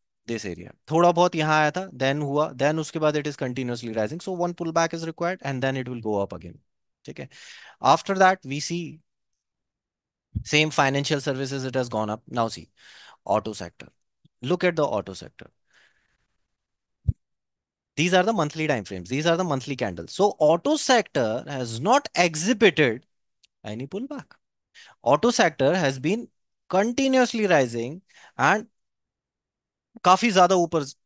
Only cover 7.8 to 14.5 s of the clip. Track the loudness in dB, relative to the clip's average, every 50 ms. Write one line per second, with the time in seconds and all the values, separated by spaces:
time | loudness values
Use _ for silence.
7.8 | 4 4 4 4 2 -2 2 4 4 4 4 0 -4 -8 -8 -8 -6 -6 -6 -6
8.8 | -8 -10 -14 -18 _ _ _ _ _ _ _ _ _ _ _ _ _ _ _ _
9.8 | _ _ _ _ _ _ _ _ _ _ -10 -8 -4 0 2 2 2 2 2 2
10.8 | 2 2 2 0 0 0 -2 -2 -2 -4 -4 -4 -6 -6 -6 -6 -6 -4 -4 -4
11.8 | -4 -2 -2 -4 -2 -4 -6 -8 _ -6 -4 -2 -2 -2 -4 -8 -16 -20 _ _
12.8 | _ -20 -20 -20 -20 -20 -20 _ _ -2 0 0 0 -4 -8 -10 -12 -14 -14 -18
13.8 | -20 -20 _ _ _ _ _ _ _ _ _ _ -6 -4